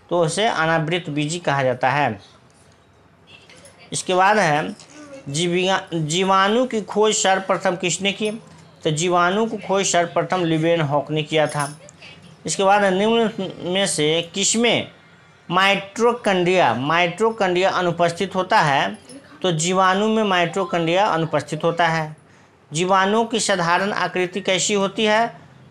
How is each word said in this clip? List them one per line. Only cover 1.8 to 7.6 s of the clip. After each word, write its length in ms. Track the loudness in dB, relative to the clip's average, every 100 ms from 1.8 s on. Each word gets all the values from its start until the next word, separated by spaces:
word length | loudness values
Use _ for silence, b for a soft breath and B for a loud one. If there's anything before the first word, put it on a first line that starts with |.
| 0
है। 320 | 2 0 -4 -12 -20 _ _ _ _ _ _ _ _ -20 -20 -20 -20 -20 -20 -12
इसके 200 | -8 -2
बाद 240 | 2 4 4
है 540 | 2 2 -2 -8 -18 -20 -20 -16 -8
जीविया-, 640 | -4 -2 0 0 -2 -2
जीवाणु 720 | -6 -2 0 2 2 2 2 0
की 160 | -4
खोज 340 | -4 0 0 2
सर्वप्रथम 600 | 2 0 0 -2